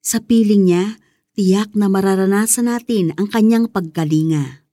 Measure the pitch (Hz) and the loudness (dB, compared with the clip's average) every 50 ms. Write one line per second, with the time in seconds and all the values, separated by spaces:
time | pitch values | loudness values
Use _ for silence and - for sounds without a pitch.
0 | _ - - 226 226 _ 233 226 220 208 214 202 190 180 175 175 185 214 220 _ | _ -6 -6 -6 -2 _ 2 2 4 4 4 4 4 4 2 0 -2 -4 -8 _
1 | _ _ _ _ _ _ _ - 196 185 190 202 214 208 - 208 208 196 190 196 | _ _ _ _ _ _ _ -2 0 2 2 0 -2 -4 -4 -2 0 0 0 0
2 | 190 196 190 190 190 190 196 202 220 220 - 247 240 240 240 240 233 - 233 208 | 0 0 0 0 0 0 0 0 0 -2 -2 -2 -2 -2 -4 -4 -4 -4 -2 -2
3 | 180 160 160 170 202 202 - 226 214 220 226 226 233 226 _ 196 175 160 _ 170 | -2 -2 -2 -4 -6 -4 0 2 2 4 4 2 0 -2 _ -6 -8 -6 _ -4
4 | 160 151 156 156 156 160 160 151 139 131 135 _ _ _ | -2 0 0 0 0 0 0 -2 -2 -6 -10 _ _ _